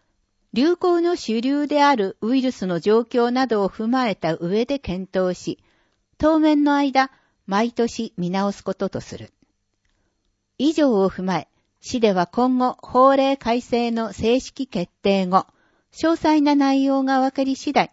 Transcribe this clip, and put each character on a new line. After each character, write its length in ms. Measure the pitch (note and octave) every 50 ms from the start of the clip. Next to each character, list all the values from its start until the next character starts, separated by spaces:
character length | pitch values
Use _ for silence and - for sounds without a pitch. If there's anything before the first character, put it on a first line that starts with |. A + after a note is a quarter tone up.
| _ _ _ _ _ _ _ _ _ _ -
流 240 | A3+ C4 E4 F4
行 260 | - - F4+ F4 E4+ E4+
の 140 | F4 F4+
主 260 | D#4 - - A3 A3+ A3+
流 240 | C4 C#4 D4 D4
で 160 | C#4+ D4+ D4 C#4+
あ 120 | C#4+ C#4+
る 220 | A#3 G3 F#3+ - _ -
ウ 120 | G#3+ B3+
イ 60 | C4+
ル 100 | B3 C4
ス 140 | B3 - G3+
の 160 | F#3 F3+ E3+
状 200 | - G3+ G#3+ A3+
況 280 | B3 - - B3 A#3+ A#3+
な 180 | B3 B3+ C4+
ど 160 | A#3+ A#3 G#3 G3
を 60 | F#3
踏 200 | - - A3 A3+
ま 200 | B3 C4 B3+ A3+
え 60 | F#3
た 200 | - - D#3+ E3
上 280 | - F3 E3+ F#3+ A3 A3+
で 140 | - - -
検 280 | - - F3 F#3 F#3+ -
討 260 | - F#3+ F#3 F3+ F3+
し、 260 | - - - C3+ - _ _ _ _ _ _ _ _ _ _ _
当 220 | - - D4+ D#4+ D#4+
面 260 | D#4 D#4 D4+ D4 D4
の 100 | D4 C#4+
間、 360 | C#4+ C#4+ C#4 B3 C4 C4 C4 _ _ _ _ _ _ _
毎 260 | - F#3+ G3+ A3+ A#3+ -
年 420 | - A#3 A#3 - - A3+ - _
見 140 | - F3 F3
直 220 | F3+ F#3+ G3 G3+ G3+
す 120 | - -
こ 80 | - F#3+
と 160 | - G3+ F#3+
と 120 | - G#2+ -
す 160 | - - -
る。 140 | - - _ _ _ _ _ _ _ _ _ _ _ _ _ _ _ _ _ _ _ _ _ _ _ _ _
以 160 | - A#3+ D4+ D#4+
上 300 | - D4+ C#4 A#3 G3 F#3+
を 80 | F#3
踏 140 | - - F#3
ま 120 | F#3 F#3
え、 120 | D#3+ - - _ _ _ _ _ _ -
市 180 | - - B3+
で 120 | A3 G#3+ F#3+
は 140 | F#3 F3
今 300 | - - - B3 B3+ B3+
後、 220 | B3+ B3+ B3 - -
法 360 | - - - B3 C4 C4+ C4+
令 200 | C4+ C4+ C4+ C4+
改 240 | C4+ - A3+ A#3 B3
正 300 | B3 - - A#3 A#3+ A#3
の 240 | A#3 A3+ A3+ G#3+ F#3+
正 260 | - - A3 A#3+ C4
式 260 | - - - - C4+
決 240 | - - F#3 F3 - _ _ -
定 240 | G3 G3 G3 F#3+
後、 200 | F3+ F#3 F#3 - _ _ _ _ _ _ _ _ _ _
詳 240 | - - D#4+ E4
細 240 | E4 - E4 D#4 D#4
な 140 | C#4+ D4 D4
内 300 | C#4+ C#4 C4+ C4+ C#4 C4+
容 180 | C#4 C4+ C4+ C4+
が 180 | C4 C4+ C4
分 160 | C4 C4+ -
か 80 | - C4+
り 100 | C4+ C4+
次 200 | - - D4+ C#4
第、 160 | A3+ F3+ -